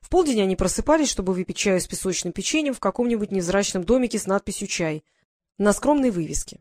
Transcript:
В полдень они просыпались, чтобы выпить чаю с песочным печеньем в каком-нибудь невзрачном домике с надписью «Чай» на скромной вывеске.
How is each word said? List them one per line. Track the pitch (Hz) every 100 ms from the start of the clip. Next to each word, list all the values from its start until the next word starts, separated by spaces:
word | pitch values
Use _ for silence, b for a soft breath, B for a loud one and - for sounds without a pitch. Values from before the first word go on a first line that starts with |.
В | -
полдень | 349 311 226
они | 190 185
просыпались, | 185 - 247 320 277
чтобы | - 190
выпить | 185 185 175
чаю | 202 185
с | -
песочным | - 190 175 180
печеньем | 165 - 311 294
в | 254
каком-нибудь | - - 240 233 208
невзрачном | 196 170 196 196 190 175
домике | 254 247 214
с | 190
надписью | 196 - - 202
«Чай» | - 165 156 _ _ _ _ _ -
на | 202
скромной | 202 269 294 262
вывеске. | 175 156 147 - -